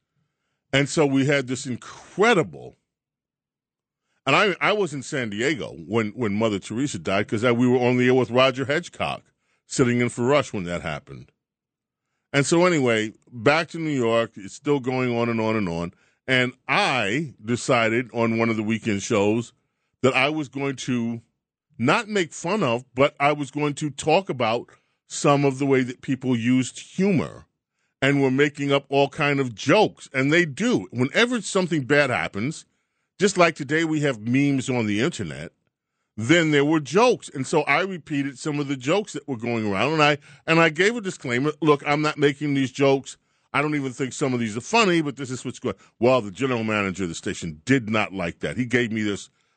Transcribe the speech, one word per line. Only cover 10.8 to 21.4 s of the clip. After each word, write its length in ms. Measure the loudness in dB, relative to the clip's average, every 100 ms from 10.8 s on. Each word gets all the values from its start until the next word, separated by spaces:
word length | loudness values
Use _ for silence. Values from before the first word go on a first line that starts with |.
happened. 500 | -6 -10 -12 -20 -20 _ _ _ _ _ _ _ _ _ _
And 160 | 0 2
so 180 | 4 4
anyway, 480 | 4 2 2 -2 -8 _
back 360 | -2 2 2 0
to 80 | -6
New 140 | -4
York, 400 | 0 2 2 0 -8
it's 200 | -18 -8
still 240 | -2 0
going 360 | 0 -2 0 0
on 140 | 0
and 100 | 0
on 160 | 0 0
and 140 | -2
on. 240 | -4 -6 -10 _ _ -2
And 260 | 0 0 -4 -4
I 680 | -2 0 0 0 -2 -4 -8
decided 680 | -4 -4 0 2 2 0 -2
on 280 | -2 0 2
one 100 | 0
of 80 | 0
the 60 |
weekend 400 | -2 -2 -2 -4
shows 500 | 0 2 2 0 -4 _ _ _ _ _
that 140 | 0 2
I 140 | 0
was 200 | -2 -6
going 280 | -6 -6 -6
to 440 | -4 -4 -4 -6 -12 _